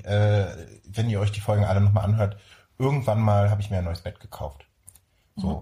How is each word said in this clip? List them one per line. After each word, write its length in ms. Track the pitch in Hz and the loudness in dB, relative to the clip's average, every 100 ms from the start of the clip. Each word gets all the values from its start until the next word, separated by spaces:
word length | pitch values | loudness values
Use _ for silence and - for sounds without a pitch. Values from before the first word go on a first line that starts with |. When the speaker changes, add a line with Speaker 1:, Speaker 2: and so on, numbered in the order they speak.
Speaker 1:
äh, 440 | - 104 104 104 92 - - 50 - | -2 2 4 2 0 -6 -18 -20 -14
wenn 200 | 101 117 | -4 -2
ihr 120 | 104 | 0
euch 100 | 104 | -2
die 100 | - | -4
Folgen 240 | - 104 | -2 0
alle 160 | 101 98 | 2 4
nochmal 260 | 101 104 95 | 4 4 2
anhört. 300 | 110 101 - - - _ _ | 0 0 -4 -18 -20 _ _
Irgendwann 420 | 131 143 - 110 | -2 0 0 0
mal 280 | 110 101 101 | 2 4 2
hab 120 | 104 | 2
ich 100 | 101 | -2
mir 80 | 95 | -4
ein 60 | |
neues 160 | 87 85 | -4 -6
Bett 180 | 87 - | -10 -14
gekauft. 480 | - - 73 - - _ - _ _ _ _ - | -20 -14 -14 -14 -20 _ -20 _ _ _ _ -8
So, 100 | 190 | -6
Speaker 2:
Mhm. 60 | - | -6